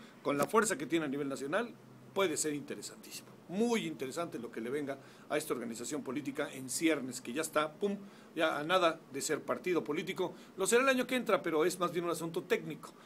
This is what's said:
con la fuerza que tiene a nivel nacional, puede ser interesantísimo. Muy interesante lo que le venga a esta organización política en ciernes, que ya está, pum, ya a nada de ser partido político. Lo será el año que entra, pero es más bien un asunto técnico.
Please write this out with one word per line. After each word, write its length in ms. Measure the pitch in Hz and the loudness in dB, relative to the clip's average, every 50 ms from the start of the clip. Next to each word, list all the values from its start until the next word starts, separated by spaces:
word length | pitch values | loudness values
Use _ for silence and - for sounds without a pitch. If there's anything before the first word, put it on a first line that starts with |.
| - - - - - | -16 -18 -16 -6 -2
con 160 | 139 143 143 | 0 2 2
la 80 | 143 | 2
fuerza 320 | - - 220 220 - 190 170 | 4 4 4 4 4 2 0
que 80 | 160 | -2
tiene 180 | 131 160 170 156 | 0 0 0 0
a 40 | 143 | 0
nivel 200 | 131 143 147 139 | -2 -2 -2 -4
nacional, 400 | 139 120 135 139 160 202 240 - - - - - - - - - - | -4 -6 -4 -2 0 -2 -2 -2 -8 -16 -20 -20 -20 -20 -16 -6 0
puede 240 | 190 196 175 151 135 | 2 2 2 2 0
ser 160 | - 156 147 | 0 0 -2
interesantísimo. 760 | 143 - - 101 101 - - 107 - - - - - - - - - - - | -2 -4 -6 -8 -8 -8 -12 -14 -14 -16 -14 -14 -14 -14 -16 -20 -20 -12 -6
Muy 380 | 170 196 226 240 233 220 165 | 0 0 2 2 2 2 0
interesante 520 | 165 156 120 135 131 123 165 170 170 165 143 | -2 -4 -4 -6 -6 -4 -4 -6 -4 -6 -8
lo 120 | 117 117 | -8 -8
que 120 | - 120 113 | -6 -6 -4
le 80 | 120 | -2
venga 280 | 135 151 147 131 135 - - - - - - - | -2 -2 -2 -4 -6 -8 -10 -18 -20 -16 -8 -2
a 80 | - | -2
esta 160 | 151 - - 151 | -2 0 0 -4
organización 500 | 127 113 117 117 110 120 120 143 147 120 | -2 -2 -6 -6 -6 -6 -6 -4 -6 -4
política 460 | 131 123 143 139 139 131 151 147 151 147 | -4 -4 -4 -4 -6 -4 -4 -4 -4 -4
en 160 | 135 131 127 | -10 -8 -6
ciernes, 500 | - - 165 160 156 143 123 131 120 - | -4 2 4 4 4 2 0 -4 -8 -8
que 140 | - - 120 | -8 -6 -4
ya 80 | 147 151 | -4 -4
está, 300 | 156 - 151 151 156 156 | 0 2 2 2 2 -2
pum, 260 | - 208 202 202 202 - - - - - - - | -2 -2 0 0 -2 -6 -12 -18 -20 -18 -10 -2
ya 240 | 156 165 160 - 139 | 0 2 2 2 0
a 60 | 147 | 0
nada 340 | 160 180 185 175 165 156 - - - 123 | 4 4 6 6 6 4 2 -8 -10 -8
de 80 | 135 | -4
ser 200 | 127 - 151 135 | -2 -2 -2 -2
partido 440 | - - 127 127 - 180 180 160 - | 0 -2 -2 -2 2 2 2 2 2
político. 500 | - 147 165 185 165 170 143 185 160 165 - - - - | 0 -2 -2 -2 -4 -2 -2 -2 -4 -4 -8 -16 -14 -4
Lo 100 | - 190 | -2 2
será 160 | 180 226 240 262 | 6 6 6 8
el 60 | 277 | 6
año 180 | 269 254 247 | 4 4 2
que 100 | - 262 | 0 0
entra, 260 | 254 220 - 196 180 - | 0 2 4 2 2 2
pero 240 | 175 156 151 160 | 2 2 4 4
es 120 | 180 175 175 | 4 2 0
más 140 | 180 170 151 | -2 0 0
bien 120 | 175 170 | 0 0
un 80 | 175 160 | 0 -2
asunto 320 | 160 165 165 170 185 - | -2 -2 -4 -4 -4 0
técnico. 500 | - 226 - 160 165 151 - - - - - - | 0 0 0 0 -4 -10 -10 -12 -16 -18 -18 -20